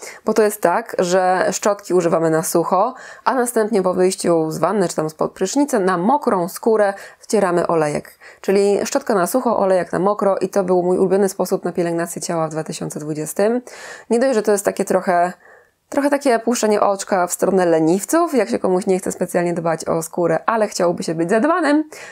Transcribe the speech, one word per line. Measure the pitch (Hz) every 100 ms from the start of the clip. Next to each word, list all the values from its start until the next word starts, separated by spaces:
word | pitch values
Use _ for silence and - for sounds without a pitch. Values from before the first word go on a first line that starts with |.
| - - -
Bo |
to | 220
jest | 214 208
tak, | 170 190 233 -
że | 180 185 185 185 -
szczotki | 190 220 202 -
używamy | 180 170 170 160
na | 160
sucho, | 170 175 165 185 226 247 - - -
a | 254
następnie | 247 - 220 208
po | 185
wyjściu | 185 185 190 170 170 160
z | 156
wanny | 160 208 175
czy | -
tam | 156
spod | - 160
prysznica | - 190 277 285 240
na | 185 180
mokrą | 190 285 247 196 175
skórę | - 240 220 202 196 - -
wcieramy | - 214 190 175 -
olejek. | 165 151 151 - - - -
Czyli | - 196 202 202 -
szczotka | 277 - 208
na | 175
sucho, | 254 247 -
olejek | 196 185 170
na | 165
mokro | 190 208 202 190
i | 190
to | 202
był | 185 185
mój | 175 185
ulubiony | 190 190 196
sposób | - 185 180 180
na |
pielęgnację | 170 170 170 170 -
ciała | - 170 160
w |
dwa | 156
tysiące | 156 156 160 156
dwudziestym. | 151 151 151 - 208 247 - - - - -
Nie | 233
dość, | 262 220
że |
to | 214
jest | 202 190
takie | 190 196
trochę, | 190 190 175 175 - - - _ _ _
trochę | - 277
takie | 285 277 226
puszczenie | 226 240 214 208
oczka | 202 196 - 190 180
w |
stronę | - 180 190 175
leniwców, | 160 160 190 - 320 339
jak | 277 208
się | 233
komuś | 196 180 202
nie | 185
chce | -
specjalnie | 180 180 180 175
dbać | 175 165 160 -
o | 165
skórę, | 160 - 170 160 -
ale | 226 208
chciałoby | - 175 175
się | 180 165
być | 170
zadbanym, | 220 285 349 294 294 302 - -